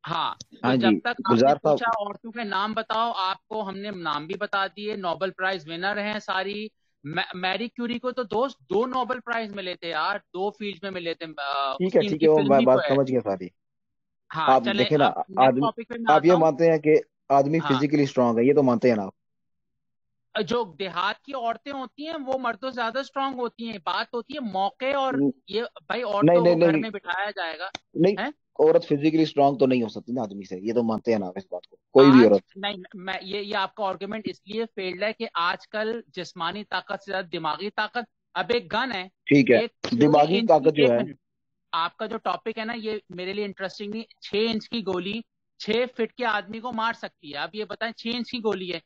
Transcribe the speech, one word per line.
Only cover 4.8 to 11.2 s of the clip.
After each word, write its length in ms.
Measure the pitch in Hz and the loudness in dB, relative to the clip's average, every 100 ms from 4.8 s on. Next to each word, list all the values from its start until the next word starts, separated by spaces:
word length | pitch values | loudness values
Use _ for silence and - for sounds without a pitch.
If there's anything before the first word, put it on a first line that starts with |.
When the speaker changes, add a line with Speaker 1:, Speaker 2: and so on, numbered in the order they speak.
| 208 208 | -8 -4
Speaker 1:
नोबेल 340 | 180 156 190 | -4 -2 -4
प्राइज 400 | 180 185 190 151 | -2 -4 -4 -8
विनर 300 | 170 190 208 | -6 -4 -2
हैं 200 | 208 214 | -4 -6
सारी। 520 | 202 190 190 208 214 _ _ _ 143 | -4 -4 -4 -8 -12 _ _ _ -8
मै-, 300 | 170 - 185 | -6 -6 -6
मैरी 320 | 185 190 233 | -4 -4 -6
क्यूरी 320 | - 240 240 | -8 -6 -6
को 120 | 254 | -6
तो 120 | 247 | -6
दोस्त 340 | 220 214 269 - | -6 -2 -4 -6
दो 240 | _ 190 254 | _ -2 -2
नोबेल 340 | 254 240 254 | -4 -4 -6
प्राइज 320 | 233 233 214 | -6 -6 -6
मिले 240 | 202 185 175 | -10 -10 -10
थे 140 | 170 | -8
यार, 280 | 156 170 202 | -4 -4 -4
दो 320 | _ 175 202 | _ -6 -6
फील्ड्स 340 | 208 208 180 | -6 -10 -10
में 80 | 196 | -10
मिले 220 | 185 170 | -8 -8
थे, 120 | 165 | -8